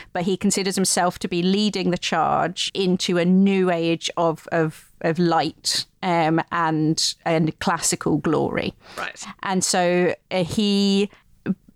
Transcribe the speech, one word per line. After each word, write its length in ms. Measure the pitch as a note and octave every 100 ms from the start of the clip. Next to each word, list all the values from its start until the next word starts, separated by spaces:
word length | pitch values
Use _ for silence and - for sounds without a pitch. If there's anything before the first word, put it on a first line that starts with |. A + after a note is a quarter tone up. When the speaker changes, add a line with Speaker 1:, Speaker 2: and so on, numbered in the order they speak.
| -
Speaker 1:
but 120 | F3+
he 120 | F3 F#3
considers 380 | G3+ G3 F#3+ F#3+
himself 440 | F#3 - F3+ -
to 80 | F#3
be 160 | F3
leading 480 | F3+ G3 G#3+ G3 F3+
the 60 | F3
charge 720 | - E3+ C#3+ C#3+ D#3+ F#3 -
into 460 | - F#3 F3+ - F3
a 60 | F3
new 440 | F#3 G3 F#3+ F#3
age 400 | E3+ E3 E3 - -
of, 300 | E3 D#3 -
of, 380 | E3 D#3 - - -
of 180 | E3 D#3+
light, 640 | E3+ D#3+ D3+ - - - - -
um, 400 | F#3+ E3+ D#3+ D#3+ -
and, 640 | F3 D#3+ D#3 D#3 D#3+ - - E3+
and 340 | E3 D#3+ -
classical 580 | - E3 - E3+ E3 E3+
glory. 560 | E3+ C#3+ C#3 - - - - -
Speaker 2:
Right. 260 | F3+ - G#3 -
Speaker 1:
And 200 | G3 F#3
so, 520 | - F#3+ F3 F3+ F3+ - -
uh, 120 | F#3
he 680 | F3 - G#3 G3+ G3+ G3 G3+ - _ _ - F#3+ _